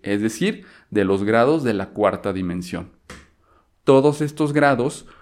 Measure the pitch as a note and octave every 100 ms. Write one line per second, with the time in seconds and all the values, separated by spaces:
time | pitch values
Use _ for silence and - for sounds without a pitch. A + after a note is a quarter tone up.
0 | G2+ G2+ A2 - F#3+ A3 - - - G#2+
1 | F#2+ G2 G2+ A2+ B2+ D#3+ B2+ G2+ G2 -
2 | G2+ F#2+ G2+ F#2+ F#2 F2 F2 E2+ E2+ _
3 | _ - - _ _ _ _ _ - C3+
4 | C#3+ D3 D3 D3 D3+ D3 C#3+ B2+ C3 -
5 | - -